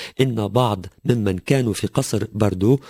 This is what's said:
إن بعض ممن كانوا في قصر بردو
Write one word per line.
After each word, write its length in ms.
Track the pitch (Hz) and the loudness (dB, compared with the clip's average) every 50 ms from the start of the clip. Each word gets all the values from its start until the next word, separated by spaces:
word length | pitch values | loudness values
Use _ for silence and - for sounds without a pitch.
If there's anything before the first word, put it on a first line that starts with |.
| - - - - | -14 -12 -2 0
إن 260 | 131 131 117 110 104 | 0 0 0 -2 -4
بعض 380 | 98 98 123 127 113 104 92 87 - - _ - | 0 2 2 2 2 0 -4 -6 -14 -18 _ -2
ممن 320 | 123 123 117 104 98 95 | 0 0 2 2 0 0
كانوا 360 | 90 - - 143 135 127 113 98 | -2 0 0 0 2 2 0 -2
في 140 | - - | -2 -4
قصر 360 | 101 - 143 131 - - 101 104 - - | -2 -2 -2 -2 -2 -2 -4 -4 -4 -2
بردو 460 | 107 107 101 92 90 95 113 139 135 - - | 0 0 0 0 2 2 4 2 2 0 -8